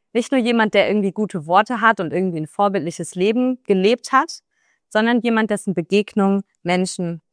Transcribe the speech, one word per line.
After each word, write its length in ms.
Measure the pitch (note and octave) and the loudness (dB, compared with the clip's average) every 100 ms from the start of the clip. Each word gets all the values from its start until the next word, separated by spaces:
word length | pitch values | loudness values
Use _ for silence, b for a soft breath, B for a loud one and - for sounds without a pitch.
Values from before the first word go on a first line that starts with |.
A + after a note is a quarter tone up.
| _ | _
Nicht 200 | A#3 - | -4 0
nur 80 | C4 | 0
jemand, 320 | A3+ A#3 G#3+ | 2 2 2
der 160 | G#3 A#2+ | 2 2
irgendwie 240 | G#3 G3 | 2 0
gute 340 | G#3 G#3 F3+ D3+ | -2 -4 -6 0
Worte 360 | F#3 G#3+ A#3 | 2 2 2
hat 180 | A3+ G#3 | 0 0
und 100 | E3 | -2
irgendwie 300 | E3+ F#3+ E3 | -2 -2 -4
ein 60 | D#3 | -6
vorbildliches 680 | - G3+ F#3+ D#3 - E3 F3+ | -2 0 0 -4 -8 -8 -2
Leben 460 | G3+ A3+ B3+ B3+ | 0 2 0 -2
gelebt 480 | - F#3+ G3 B3 - | 0 2 2 2 0
hat, 280 | C4+ D#4+ - _ _ _ _ _ | -2 -2 -8 _ _ _ _ _
sondern 320 | G#3+ A3+ A#3+ | 0 0 0
jemand, 300 | A#3 A3+ G#3+ | 0 0 0
dessen 240 | G#3 - | -2 -2
Begegnung 680 | F3 D#3+ G3+ G3+ G#3+ G3 G3 - _ | -4 0 0 0 0 2 0 -4 _
Menschen 580 | E3+ F3+ F#3 - F3 E3+ - | -2 -2 -2 -4 -8 -8 -12